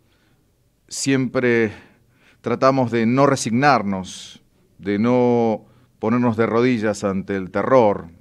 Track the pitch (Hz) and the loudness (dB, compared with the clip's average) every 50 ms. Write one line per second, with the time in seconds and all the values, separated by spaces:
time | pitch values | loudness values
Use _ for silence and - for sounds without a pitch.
0 | _ _ _ _ _ _ _ _ _ _ _ _ _ _ _ _ _ _ - - | _ _ _ _ _ _ _ _ _ _ _ _ _ _ _ _ _ _ -12 -6
1 | - 135 135 131 131 117 - 131 123 120 117 117 113 104 - - - - _ _ | -2 0 0 0 0 -2 -2 -2 0 2 2 2 0 0 -4 -8 -18 -20 _ _
2 | _ _ _ _ _ _ _ _ - 117 120 - 131 135 135 135 127 110 113 117 | _ _ _ _ _ _ _ _ -8 -6 -2 2 2 2 2 2 0 0 0 0
3 | 113 113 123 135 143 139 135 127 - 117 107 123 143 147 131 113 101 101 98 95 | 0 2 2 2 2 2 2 0 -2 -2 -2 0 2 2 2 2 0 -2 -6 -6
4 | 90 90 - - - - - - _ _ _ _ _ _ _ - - 101 104 101 | -8 -10 -14 -18 -20 -20 -20 -20 _ _ _ _ _ _ _ -10 -6 -4 -2 0
5 | 113 120 123 123 123 123 120 120 117 113 107 - - - _ _ _ _ _ _ | 0 0 2 2 2 2 2 2 0 0 -2 -4 -8 -14 _ _ _ _ _ _
6 | 107 110 117 123 123 123 110 104 113 104 107 117 123 131 127 110 104 107 101 - | -4 -2 0 0 0 0 0 0 0 0 2 2 2 2 0 0 -2 -2 -2 -2
7 | - 101 95 95 92 - 101 95 92 87 - 98 98 - 131 131 113 104 98 87 | -2 -4 -2 -4 -4 -4 -6 -6 -6 -6 -4 -4 0 4 4 4 6 4 2 -2
8 | 82 82 82 - | -6 -14 -20 -20